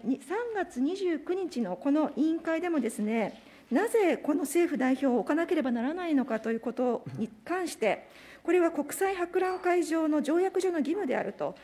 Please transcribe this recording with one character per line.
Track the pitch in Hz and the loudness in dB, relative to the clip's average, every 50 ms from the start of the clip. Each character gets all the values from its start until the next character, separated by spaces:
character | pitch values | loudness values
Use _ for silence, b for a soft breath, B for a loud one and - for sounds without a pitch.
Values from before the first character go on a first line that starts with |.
| - | -2
ー、 | 214 | -4
に、 | 269 - | -4 -4
三 | - - 349 453 480 480 440 | -4 -4 -4 -4 -4 -2 -2
月 | 392 349 - - 247 | -4 -4 -4 -2 -2
二 | 262 302 381 | -2 0 0
十 | 403 392 359 330 285 | 0 -2 -2 -2 -2
九 | - - 359 | -2 -4 -4
日 | 381 370 311 - 247 | -2 -4 -4 -4 -4
の | 226 180 180 | -4 -2 -4
こ | 180 - 285 | -2 0 2
の | 285 311 269 - - | 2 2 2 0 0
委 | 214 302 320 | 0 0 0
員 | 320 320 | 0 0
会 | - 330 320 320 | -2 -2 -2 -2
で | 359 349 | 0 0
も | 330 294 | 0 0
で | 233 220 | 0 -2
す | - - | -2 -2
ね、 | 208 214 226 226 202 - - B B B B B B B | -2 0 0 0 0 -2 -4 B B B B B B B
な | 233 294 415 466 | 0 0 2 2
ぜ | - 453 403 330 247 | 2 4 4 4 2
こ | - - - 302 | 0 0 -2 -2
の | - 320 | 0 0
政 | - - 339 349 311 | 0 2 2 2 2
府 | 294 214 | 2 2
代 | 262 262 269 | 2 2 2
表 | 262 277 262 | 2 2 2
を | 240 233 | 2 2
置 | - - | 2 2
か | 294 | 0
な | 320 339 330 | 0 0 0
け | 370 | 0
れ | 311 247 | 0 0
ば | 262 | 0
な | 233 233 | 0 0
ら | 226 269 320 | -2 -2 -4
な | 370 359 339 | -4 -2 0
い | 302 | 2
の | 269 240 | 2 2
か | - 226 220 | 0 -2 -4
と | 220 226 | -2 -2
い | 226 | -4
う | 226 | -2
こ | - 247 | -4 -4
と | 233 247 254 247 233 - - - 131 135 | -2 0 0 0 0 -2 -4 -8 -8 -6
に | 226 214 - - - | -6 -6 -8 -10 -8
関 | - 339 370 359 302 | -4 -4 -4 -4 -4
し | - | -4
て、 | - 220 202 165 - - B B B B B B B B | 0 0 0 0 0 -4 B B B B B B B B
こ | 330 | 2
れ | 339 359 | 4 4
は | 330 339 | 4 4
国 | 330 294 285 294 - | 2 0 -4 -4 -2
際 | - 381 392 392 | -2 0 0 0
博 | 359 349 349 359 370 | 0 -2 -2 0 0
覧 | 370 370 370 359 | 0 0 0 0
会 | - 349 349 359 311 | 0 2 2 2 2
上 | 311 320 330 320 311 | 2 0 0 2 2
の | 302 302 | 2 2
条 | 220 - 320 349 | 2 2 2 2
約 | 370 381 - 381 | 2 2 2 0
上 | 359 370 | 0 0
の | 339 320 | 2 0
義 | 240 254 | 0 0
務 | 349 415 381 254 | 0 -2 0 0
で | 220 214 | 0 0
あ | - | -2
る | 190 - | -4 -4
と、 | - 147 143 190 B | -4 -6 -6 -6 B